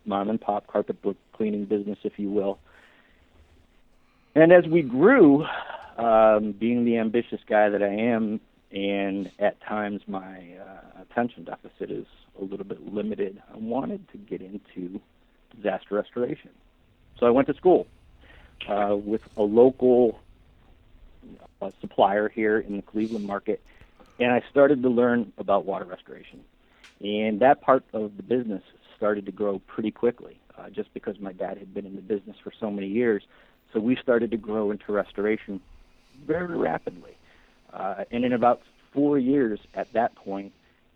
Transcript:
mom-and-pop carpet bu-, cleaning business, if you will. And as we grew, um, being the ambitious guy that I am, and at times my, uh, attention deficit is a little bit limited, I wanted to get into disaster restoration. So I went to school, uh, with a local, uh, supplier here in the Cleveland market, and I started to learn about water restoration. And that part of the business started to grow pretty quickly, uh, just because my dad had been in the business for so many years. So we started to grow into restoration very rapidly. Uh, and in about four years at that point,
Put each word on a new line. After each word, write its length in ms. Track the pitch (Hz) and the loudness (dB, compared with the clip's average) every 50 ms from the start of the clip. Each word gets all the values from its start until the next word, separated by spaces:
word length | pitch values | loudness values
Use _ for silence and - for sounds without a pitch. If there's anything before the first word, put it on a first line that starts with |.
| - | -8
mom-and-pop 600 | 110 101 98 101 107 110 110 - - 104 104 - | -6 -4 -4 -2 -2 -4 -4 -2 -4 -4 -4 -4
carpet 340 | - - 104 104 - 101 - - | -4 -4 -2 -2 -4 -6 -6 -6
bu-, 120 | 101 98 - _ _ _ | -6 -6 -8 _ _ _
cleaning 320 | - 110 107 104 104 104 | -6 -4 -4 -4 -4 -4
business, 340 | 98 107 104 101 101 104 - - | -2 -4 -4 -4 -4 -8 -8 -8
if 140 | 104 - - | -10 -8 -8
you 140 | 104 98 | -6 -4
will. 260 | 98 104 95 98 98 - _ _ - - - _ _ _ _ _ _ _ _ _ _ _ - _ _ _ _ _ _ _ _ _ _ _ _ _ _ _ _ _ - | -2 -2 -2 -2 -4 -6 _ _ -20 -20 -20 _ _ _ _ _ _ _ _ _ _ _ -20 _ _ _ _ _ _ _ _ _ _ _ _ _ _ _ _ _ 4
And 180 | 147 160 170 | 6 8 10
as 140 | 180 175 165 | 10 8 8
we 160 | 160 156 170 | 6 2 2
grew, 640 | 156 127 117 131 151 220 269 269 185 147 139 143 156 - - - - - - - - - - - | 2 0 2 4 6 6 8 10 8 8 8 6 2 -2 -8 -10 -10 -12 -14 -16 -18 -14 -8 -2
um, 560 | 117 117 113 110 110 110 107 107 107 107 101 | 0 4 6 6 8 6 6 4 2 -2 -6
being 320 | 101 110 113 120 120 120 | -4 -2 -2 0 0 0
the 120 | 117 117 117 | 0 0 0
ambitious 420 | 110 110 107 120 113 - - 104 - - | 0 0 0 -2 -2 -4 -6 -12 -4 0
guy 220 | 110 107 107 104 | 2 4 4 4
that 140 | 104 98 101 | 2 0 0
I 100 | 101 101 | 0 -2
am, 460 | 107 110 120 117 110 110 107 107 110 - _ _ _ _ _ | 0 0 0 0 0 -2 -2 -4 -6 -10 _ _ _ _ _
and 580 | - 98 98 98 101 101 98 98 98 101 98 87 - - | -10 -6 -4 -2 -2 -2 -2 -4 -4 -6 -6 -8 -6 -2
at 240 | 101 101 - - | -2 -2 -2 -4
times 400 | - - 107 107 104 101 101 95 - - | -10 -8 -6 -6 -6 -6 -8 -10 -10 -10
my, 320 | 98 95 92 92 92 92 90 87 87 92 | -12 -12 -12 -14 -18 -18 -20 -20 -20 -20
uh, 460 | 98 98 95 85 - - - 90 90 | -20 -20 -20 -20 -20 -20 -20 -20 -20
attention 400 | - - 117 120 123 - - - | -10 -4 -4 -4 -4 -6 -10 -16
deficit 480 | - - - - - _ - 98 104 | -16 -16 -16 -16 -18 _ -12 -12 -10
is 160 | 104 104 101 - _ - _ _ _ - | -10 -10 -12 -14 _ -20 _ _ _ -12
a 20 | 98 | -12
little 220 | 95 98 98 98 | -10 -10 -10 -12
bit 260 | 98 92 90 - 98 | -12 -14 -14 -14 -10
limited, 480 | 98 104 101 107 104 101 104 95 98 - - - - | -8 -6 -6 -6 -6 -6 -6 -8 -8 -12 -20 -20 -16
I 40 | - | -12
wanted 520 | 220 - 120 135 - 240 208 196 196 - | -10 -6 -6 -6 -6 -6 -8 -10 -12 -16
to 80 | - 208 | -20 -20
get 240 | 202 - - 175 | -16 -12 -12 -12
into 580 | 180 190 - - - _ - - 90 87 95 104 - _ _ _ _ _ _ _ _ _ - | -12 -12 -16 -16 -16 _ -14 -12 -12 -10 -12 -14 -16 _ _ _ _ _ _ _ _ _ -14
disaster 380 | 117 104 104 92 95 - - 101 | -8 -6 -6 -6 -6 -6 -6 -4
restoration. 560 | 104 101 - - 120 123 123 156 - - - _ _ _ _ _ _ _ _ _ _ _ _ - - | -4 -4 -4 -6 -6 -6 -6 -6 -10 -14 -20 _ _ _ _ _ _ _ _ _ _ _ _ -6 0
So 80 | 123 120 | 2 4
I 20 | |
went 180 | 117 131 135 - | 4 4 2 0
to 40 | 135 | -2
school, 320 | - - 180 175 123 90 - - _ _ _ - - - - - - - - _ - - - | 0 4 4 4 4 2 -2 -10 _ _ _ -20 -20 -20 -20 -20 -20 -20 -20 _ -14 -10 -6
uh, 300 | 101 101 104 101 104 101 | -4 -2 0 0 0 -2
with 240 | 104 104 110 110 - - - - | -2 -4 -6 -6 -6 -6 -4 -2
a 60 | 107 | 0
local, 760 | 104 104 113 123 135 131 - 127 127 123 120 123 113 - - - - - _ _ _ _ _ _ _ - _ _ _ - - - - - - - - 175 - - - _ - | 4 6 6 6 6 6 4 4 4 6 6 4 4 2 -2 -12 -20 -20 _ _ _ _ _ _ _ -20 _ _ _ -20 -20 -20 -20 -20 -20 -20 -20 -20 -20 -20 -20 _ -12
uh, 80 | 98 98 - _ | -12 -12 -12 _
supplier 500 | - 101 - - 110 95 98 104 107 107 | -16 -4 0 2 2 4 4 2 -2 -2
here 280 | - - 110 107 107 110 | -2 -2 0 0 0 0
in 200 | 101 - 101 101 | -2 -4 -8 -10
the 40 | |
Cleveland 460 | 95 - - 107 110 110 113 110 101 101 | -10 -8 -4 -4 -4 -4 -4 -6 -6 -6
market, 340 | 101 98 - - 101 - _ - - - - _ _ - - _ _ - | -8 -6 -6 -6 -6 -6 _ -14 -20 -20 -20 _ _ -20 -20 _ _ -4
and 120 | 123 123 | -2 0
I 100 | 123 120 - - | 0 0 -2 0
started 320 | - 143 143 139 147 127 | 2 4 6 6 4 4
to 80 | 123 127 | 2 0
learn 420 | 120 117 120 123 120 120 110 - - - | 2 2 2 2 2 0 -2 -4 -8 -8
about 280 | 104 95 98 98 82 | -2 0 0 0 0
water 200 | 95 95 95 98 | -2 -6 -8 -8
restoration. 540 | 90 92 - - - 65 - - - - - - _ _ _ _ _ _ _ - - _ - | -10 -14 -18 -18 -18 -20 -20 -20 -20 -20 -20 -20 _ _ _ _ _ _ _ -20 -20 _ -12
And 380 | - 101 104 107 110 110 107 101 | -8 -4 -4 -2 -2 -2 0 4
that 220 | 123 120 117 - | 4 4 4 4
part 240 | - - 127 131 - _ - | 2 2 2 2 0 _ -8
of 240 | 110 107 104 101 98 | -6 -6 -8 -8 -10
the 60 | 98 | -6
business 400 | 95 117 127 120 110 104 90 - _ _ _ _ _ - - | -4 -2 -2 -2 -4 -6 -8 -10 _ _ _ _ _ -10 -4
started 280 | 110 104 107 104 101 | -2 -2 -2 -2 -4
to 60 | 101 | -8
grow 280 | 92 98 107 101 98 92 | -8 -4 -4 -4 -4 -4
pretty 320 | - - - - 110 107 | -8 -12 -8 -6 -6 -6
quickly, 460 | 107 - - 160 - - - - - _ _ _ - - | -4 -2 -2 -2 -2 -2 -8 -20 -20 _ _ _ -20 -20
uh, 120 | - - | -20 -14
just 240 | 98 107 107 - - | -12 -12 -12 -12 -12
because 240 | - - 117 98 95 | -14 -12 -12 -12 -10
my 100 | 101 95 | -12 -14
dad 260 | 92 92 98 90 95 101 | -10 -10 -10 -10 -10 -12
had 160 | 101 92 95 | -14 -14 -12
been 120 | 101 98 | -12 -12
in 100 | 95 98 | -12 -14
the 60 | 95 | -12
business 340 | 92 95 110 101 - 110 101 - - | -8 -6 -6 -6 -8 -10 -20 -20 -18
for 80 | 101 - - | -20 -14 -10
so 100 | 117 107 | -8 -8
many 180 | 104 101 98 98 | -6 -6 -6 -4
years. 360 | 98 117 123 117 107 98 - _ _ _ _ _ _ _ _ _ | -2 0 0 0 0 -2 -4 _ _ _ _ _ _ _ _ _
So 80 | - 113 | -6 -4
we 160 | 104 120 127 | -2 0 -2
started 360 | - - - 120 117 117 107 | -2 0 0 0 2 0 -2
to 60 | 113 110 | -4 -6
grow 340 | 101 107 107 110 107 101 | -6 -4 -4 -2 -2 -2
into 200 | 107 101 - - | -4 -6 -6 -4
restoration 720 | 104 101 95 - - - 101 107 110 107 - - 101 95 - - - - - _ _ _ _ _ _ 131 147 139 | -2 -2 -4 -4 -4 -4 -2 -2 -2 -2 -4 -8 -12 -12 -14 -16 -20 -20 -20 _ _ _ _ _ _ -12 -6 -6
very 300 | 156 170 180 175 170 - | -4 -4 -4 -6 -6 -4
rapidly. 580 | - 160 180 - - - - 90 - - - _ _ _ _ _ _ _ _ _ _ _ | -4 -2 -4 -4 -8 -10 -14 -14 -18 -20 -20 _ _ _ _ _ _ _ _ _ _ _
Uh, 320 | - 92 92 95 98 95 101 - | -14 -10 -8 -8 -8 -8 -10 -6
and 140 | 117 120 123 | -4 -2 -2
in 80 | 123 127 | 0 0
about 280 | 120 117 120 123 - - _ _ _ _ _ | 2 2 2 2 2 -2 _ _ _ _ _
four 260 | - 139 143 147 147 143 | -4 -2 0 2 2 2
years 440 | 123 127 139 147 131 110 104 104 - - - | 2 2 2 2 0 0 -2 -6 -10 -12 -10
at 180 | - 95 - - | -10 -8 -6 -2
that 200 | 110 120 113 - | -2 -2 -2 -4
point, 360 | - - 101 98 98 98 98 - _ _ _ _ _ _ _ _ | -8 -12 -10 -10 -10 -10 -14 -18 _ _ _ _ _ _ _ _